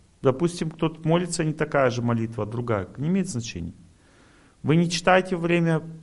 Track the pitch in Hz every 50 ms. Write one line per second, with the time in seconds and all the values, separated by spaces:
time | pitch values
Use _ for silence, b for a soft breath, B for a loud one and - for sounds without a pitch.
0 | _ _ _ _ - 131 131 135 170 170 175 - 170 160 - - 165 156 160 -
1 | 165 160 165 175 180 170 - - 160 156 151 - 156 151 - 143 131 123 117 120
2 | 120 120 117 113 113 113 113 107 104 104 117 120 120 120 110 98 90 - - 123
3 | 143 165 185 196 175 - - 117 117 - - 87 82 85 - - - b b b
4 | b b b b b b b b b b b b - 127 156 170 175 170 175 -
5 | - 190 185 185 185 185 185 170 170 170 170 175 165 165 160 151 160 - - -